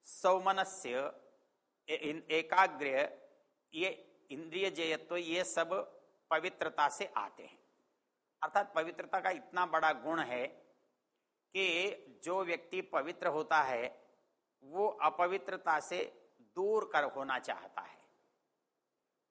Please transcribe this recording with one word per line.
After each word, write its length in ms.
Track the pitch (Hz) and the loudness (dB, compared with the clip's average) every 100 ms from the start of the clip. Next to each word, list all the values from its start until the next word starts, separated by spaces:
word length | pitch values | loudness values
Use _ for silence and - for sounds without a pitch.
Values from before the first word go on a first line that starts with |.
सौमनस्य, 1160 | - - 190 185 190 190 185 - 127 123 143 - - _ _ _ _ _ - | -12 0 4 4 4 0 -2 -4 -4 -4 -4 -8 -20 _ _ _ _ _ -6
ए-, 60 | 156 | -4
इन-, 360 | 151 156 160 | -4 -6 0
एकाग्र्य, 960 | 160 160 185 190 151 143 131 147 - - _ _ _ _ | 0 4 6 6 4 0 2 0 -4 -20 _ _ _ _
ये 160 | 156 190 - - _ _ | -4 -4 -4 -16 _ _
इंद्रिय 380 | 139 165 180 196 | -12 -8 -2 -2
जयत्व, 480 | 160 165 156 160 175 | 0 -2 -2 -2 -6
ये 260 | 165 175 | -2 -2
सब 260 | 180 - 165 190 - - _ _ _ | 0 0 0 -2 -4 -14 _ _ _
पवित्रता 600 | 160 175 - 160 151 143 | 0 0 -4 -4 2 2
से 240 | - 202 - | 2 -6 -4
आते 260 | 101 - | -6 -12
हैं। 160 | 90 - _ _ _ _ _ _ _ _ | -20 -20 _ _ _ _ _ _ _ _
अर्थात 300 | 156 202 202 165 | 0 2 2 0
पवित्रता 440 | 165 165 175 196 | -2 -6 -4 0
का 100 | 185 | 0
इतना 360 | 170 - 180 180 | -2 -4 0 2
बड़ा 280 | 160 156 | 4 4
गुण 260 | 139 131 165 | 2 0 -2
है 280 | 131 123 127 - - _ _ _ _ _ _ _ _ | 0 -2 -4 -8 -20 _ _ _ _ _ _ _ _
कि 380 | 185 190 170 196 - - 120 | 0 0 2 0 -4 -14 -10
जो 200 | 160 185 | -2 0
व्यक्ति 380 | 180 170 - 185 | 0 -4 -4 -6
पवित्र 460 | 185 156 143 175 180 | -2 -2 -2 -2 -2
होता 340 | 151 151 160 | 0 2 4
है 460 | 135 120 123 - - _ _ _ _ _ | 4 0 -2 -6 -20 _ _ _ _ _
वो 240 | 135 170 214 | -8 0 0
अपवित्रता 920 | 208 160 160 175 190 185 185 175 156 | 2 0 4 0 0 -4 -4 0 0
से 500 | - 175 - - _ _ | 0 -4 -6 -8 _ _
दूर 480 | - 175 196 220 196 | -12 -2 0 0 2
कर 100 | 156 | 0
होना 360 | 139 139 135 127 | 0 -2 -2 -2
चाहता 420 | 123 104 95 - | -2 -6 -6 -10
है, 200 | 92 - _ _ _ _ _ _ _ _ _ _ _ _ _ | -12 -20 _ _ _ _ _ _ _ _ _ _ _ _ _